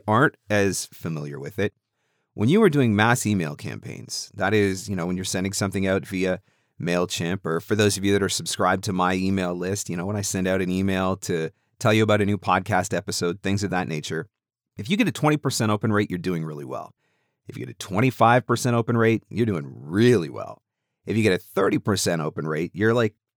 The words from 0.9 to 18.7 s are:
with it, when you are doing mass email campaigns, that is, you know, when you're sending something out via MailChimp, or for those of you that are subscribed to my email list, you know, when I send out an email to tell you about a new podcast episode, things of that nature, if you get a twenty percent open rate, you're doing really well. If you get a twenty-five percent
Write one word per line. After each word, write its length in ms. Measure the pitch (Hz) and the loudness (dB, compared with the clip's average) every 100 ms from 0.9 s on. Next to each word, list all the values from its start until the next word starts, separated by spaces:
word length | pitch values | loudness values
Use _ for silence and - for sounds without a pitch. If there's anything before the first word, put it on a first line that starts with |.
| - 92 80 73 71 | -10 -8 -8 -8 -10
with 180 | 71 - | -10 -4
it, 160 | 104 - _ _ _ _ _ | -4 -6 _ _ _ _ _
when 160 | - 113 | -2 2
you 120 | 196 | 4
are 80 | 214 | 4
doing 260 | 147 123 101 | 4 2 4
mass 300 | 110 123 107 | 4 2 0
email 300 | 101 78 71 | -2 -2 -6
campaigns, 760 | 76 52 - 64 110 - - - | -12 -12 -12 -16 -12 -12 -12 -4
that 180 | 95 | 0
is, 340 | 107 101 95 - | 2 2 0 -6
you 80 | 95 | -4
know, 100 | 85 | -2
when 100 | 92 | -4
you're 100 | 92 | -4
sending 280 | 98 95 | -4 -4
something 340 | 95 101 98 95 | -2 -2 -2 0
out 180 | 95 - | 0 -2
via 360 | 95 92 90 - _ _ _ | -2 0 -2 -6 _ _ _
MailChimp, 640 | 85 87 90 - 85 95 80 | -2 0 0 -2 -4 -4 -2
or 140 | 82 | -4
for 160 | - 107 | -2 2
those 220 | 104 98 | 2 2
of 60 | |
you 80 | 98 | 2
that 120 | 98 | 2
are 60 | 95 | 2
subscribed 540 | - 85 - 92 95 | -2 -6 0 0 0
to 100 | 101 | -2
my 200 | 92 90 | 0 0
email 400 | 95 95 98 90 | 2 0 0 -2
list, 360 | 90 90 104 - | -4 -4 -6 -6
you 60 | 87 | -6
know, 100 | 90 | -4
when 100 | 104 | -4
I 60 | |
send 260 | 98 95 92 | -4 -2 0
out 140 | 95 | 0
an 100 | 92 | 0
email 440 | 92 98 95 92 92 | 0 0 0 0 -2
to 340 | - 87 80 - _ _ | -4 -4 -4 -8 _ _
tell 140 | 110 | 2
you 100 | 110 | 4
about 180 | 107 107 | 4 4
a 40 | 101 | 2
new 120 | 104 | 0
podcast 560 | - 92 92 95 92 | 2 0 2 0 0
episode, 480 | 92 - - 87 90 | -2 -4 -2 -2 -2
things 220 | 95 98 | -2 -2
of 60 | 98 | 0
that 180 | 92 90 | -2 -2
nature, 400 | 78 - 80 - _ _ _ _ - | -6 -6 -8 -8 _ _ _ _ -14
if 120 | 107 | -4
you 80 | 196 | 0
get 100 | 202 | 0
a 40 | |
twenty 260 | - 151 151 | 2 0 2
percent 340 | 139 - 110 | -2 0 0
open 220 | 107 113 | 0 2
rate, 160 | 104 107 | 0 0
you're 80 | 90 | -2
doing 260 | 87 87 | -4 -4
really 220 | 80 73 71 | -6 -10 -10
well. 280 | 123 - _ _ _ _ _ - | -12 -12 _ _ _ _ _ -18
If 80 | - | -14
you 100 | 123 | -14
get 80 | |
a 40 | - | -12
twenty-five 680 | - 92 131 - 117 123 - | -6 0 0 4 4 4 2
percent 280 | 120 123 | -2 2